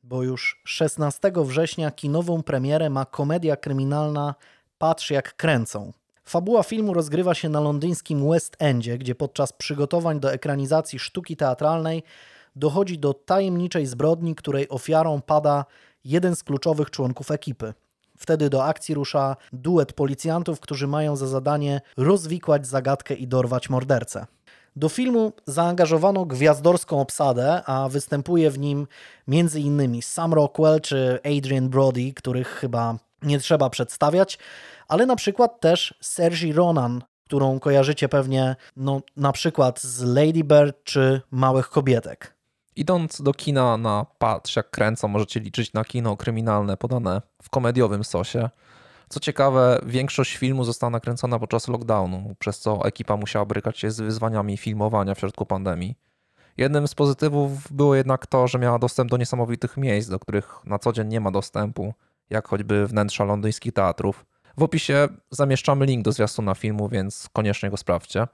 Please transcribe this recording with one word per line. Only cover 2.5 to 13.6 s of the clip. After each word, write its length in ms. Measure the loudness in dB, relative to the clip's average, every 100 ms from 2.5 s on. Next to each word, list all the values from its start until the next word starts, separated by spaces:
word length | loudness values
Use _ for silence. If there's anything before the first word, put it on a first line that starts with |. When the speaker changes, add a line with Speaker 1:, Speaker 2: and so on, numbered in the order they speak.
| -2 0 0 0
Speaker 1:
ma 160 | -2 -4
komedia 500 | -4 -2 0 0 -2
kryminalna 800 | -2 -2 0 -2 -2 -2 -4 -8 _ _ _ _
Patrz 340 | -2 -2 -2
jak 240 | -2 -4 -4
kręcą. 580 | 0 0 -2 -8 -12 -18 _ _
Fabuła 400 | -4 -4 2 2
filmu 300 | 2 -2 0
rozgrywa 400 | 0 0 0 0
się 160 | 0 0
na 100 | 0
londyńskim 720 | 0 0 -2 -4 -4 -2 2
West 260 | 0 -2 -2
Endzie, 380 | 0 0 -2 -6
gdzie 180 | -6 -4
podczas 380 | -4 -2 -4
przygotowań 680 | -4 -10 -4 0 0 0 -2
do 120 | -2
ekranizacji 680 | -2 -4 -4 0 0 0 -10
sztuki 380 | -8 -10 -10 -2
teatralnej 680 | -2 0 0 0 -2 -4 -8 -20 -20 -20 _ -2
dochodzi 440 | -2 0 -2 0
do 140 | -2
tajemniczej 720 | -4 0 0 2 -2